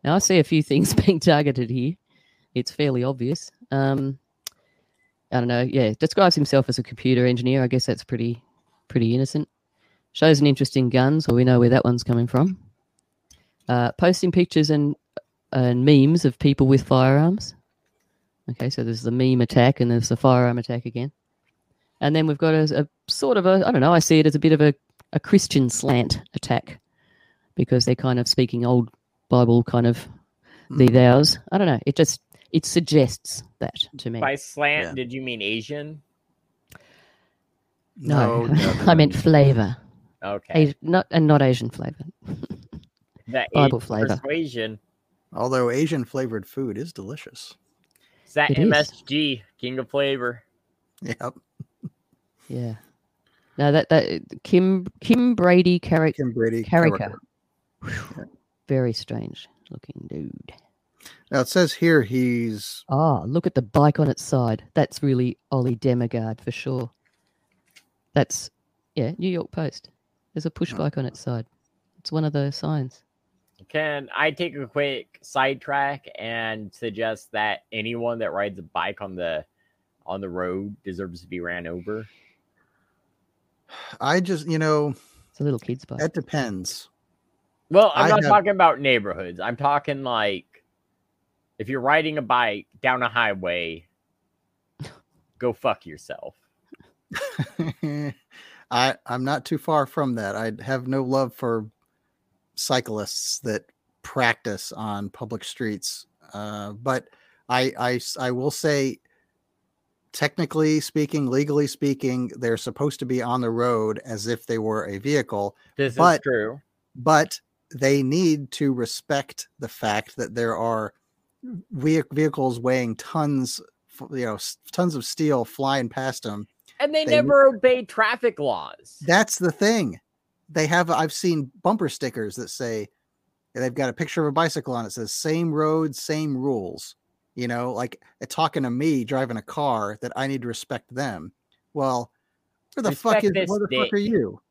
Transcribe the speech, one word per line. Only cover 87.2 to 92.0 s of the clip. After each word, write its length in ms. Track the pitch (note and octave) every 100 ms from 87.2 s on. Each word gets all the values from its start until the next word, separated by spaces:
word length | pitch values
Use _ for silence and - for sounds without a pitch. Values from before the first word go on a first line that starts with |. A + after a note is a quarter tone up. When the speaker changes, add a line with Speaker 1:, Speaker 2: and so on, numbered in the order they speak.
| _ _ _ _ _
Speaker 3:
Well, 240 | F3+ G#3+ D3
I'm 120 | D#3
Speaker 2:
I 20 |
Speaker 3:
not 140 | G#3+
Speaker 2:
have 60 | D3
Speaker 3:
talking 200 | G#3 F#3+
about 300 | G3 E3+ C3
neighborhoods. 580 | C#3 A#2+ G2+ E2+ F#2 F2
I'm 160 | G2+ A#2+
talking, 480 | C#3+ C#3+ C#3+ C#3
like, 640 | C3+ A#2 G#2 F#2+ _ _ _ _ _ _ _ _ _ _ _ _
if 120 | G#2+
you're 100 | C3+
riding 380 | B2 D#3